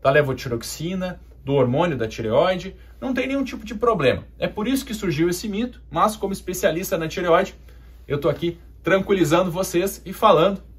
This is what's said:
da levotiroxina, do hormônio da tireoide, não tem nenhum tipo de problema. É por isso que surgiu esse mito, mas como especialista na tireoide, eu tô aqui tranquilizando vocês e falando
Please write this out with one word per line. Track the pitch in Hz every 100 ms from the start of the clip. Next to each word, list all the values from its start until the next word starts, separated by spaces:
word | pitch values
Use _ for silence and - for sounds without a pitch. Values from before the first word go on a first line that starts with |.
da | 135
levotiroxina, | 147 135 123 135 117 - - 160 190 180 180 - -
do | 135
hormônio | 139 123 131 175 135
da | 113
tireoide, | - 110 123 175 185 185 - - -
não | 247
tem | 262 262
nenhum | 277
tipo | 262 -
de | 214
problema. | 226 240 214 131 101 - -
É | -
por | - 220
isso | 269
que | -
surgiu | 220 196 147 170
esse | 175 220
mito, | 196 247 - -
mas | 156 202 220
como | 190
especialista | 190 - 180 196 160 190 175
na | 160
tireoide, | 190 175 170 190 - - - - - -
eu | 147
tô | 156
aqui | 139 170 170 - -
tranquilizando | - 190 190 196 156 170 185
vocês | 165 190 175 196 -
e | -
falando | 196 220 160 180 196 -